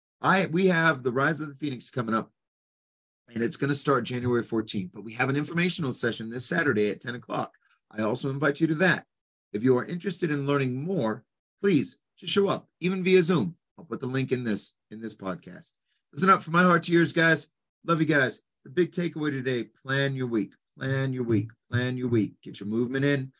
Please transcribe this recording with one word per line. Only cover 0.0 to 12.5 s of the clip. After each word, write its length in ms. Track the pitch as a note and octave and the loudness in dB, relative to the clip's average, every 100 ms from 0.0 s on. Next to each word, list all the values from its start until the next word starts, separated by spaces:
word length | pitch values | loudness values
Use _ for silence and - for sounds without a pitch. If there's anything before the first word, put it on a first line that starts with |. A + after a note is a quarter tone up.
| _ _ | _ _
I, 240 | C#3+ F#3+ D#3 | 0 2 2
we 220 | E3 F#3+ | 2 2
have 340 | E3 E3 C#3 | 4 2 0
the 100 | B2+ | -2
Rise 300 | B2 D3 D#3 | 0 0 -2
of 60 | D#3 | -6
the 60 | |
Phoenix 360 | C#3 D3 A#2+ - | -8 -8 -8 -8
coming 240 | B2+ A2 | -6 -2
up, 160 | A2 - _ _ _ _ _ _ _ _ _ _ | -2 -4 _ _ _ _ _ _ _ _ _ _
and 120 | A#2 | -4
it's 160 | A2+ - | -2 -2
gonna 160 | C#3+ | 0
start 300 | C#3+ D3 C3 | 2 2 0
January 380 | A2 B2 B2 A#2+ | 0 -4 0 0
fourteenth, 500 | A2 A2+ A2 G#2 F2+ | 0 -2 -2 -6 -6
but 100 | A2 | -10
we 80 | G#2+ | -12
have 160 | A2+ B2+ | -4 -2
an 80 | C#3+ | 0
informational 560 | D3 E3+ F3+ F3 C3+ | -2 -2 -2 -2 -2
session 380 | A2+ A#2+ A2 A2+ | -2 -2 -4 -8
this 160 | B2 - | -2 0
Saturday 420 | F3 D3 G#2+ G#2 | 2 2 2 0
at 140 | F#2+ | -2
ten 120 | C3 | -8
o'clock. 380 | B2 - D#3 A2 _ _ _ _ | -10 -8 -6 -6 _ _ _ _
I 100 | G#2+ | -4
also 300 | A2 A#2+ C#3 | -2 0 -2
invite 280 | C#3 D3 D3 | 0 -2 0
you 100 | D#3+ | 0
to 60 | D#3 | 2
that. 280 | F#3 C3+ - _ _ _ _ | 2 2 -4 _ _ _ _
If 100 | G#2 | 0
you 140 | B2+ B2 | 4 2
are 80 | |
interested 460 | - F3 G3+ E3+ E3+ | 0 -6 -6 -4 -2
in 160 | C#3+ C#3 | -2 -2
learning 360 | C#3+ C3 B2+ | 0 -2 -4
more, 420 | E3 F#3 A2 G#2+ - _ _ _ | -4 -2 -2 -4 -10 _ _ _
please 380 | G3+ D3 - - _ _ | 2 2 0 -8 _ _
just 140 | F3+ | 0
show 160 | G3+ | 2
up, 180 | G3 | 2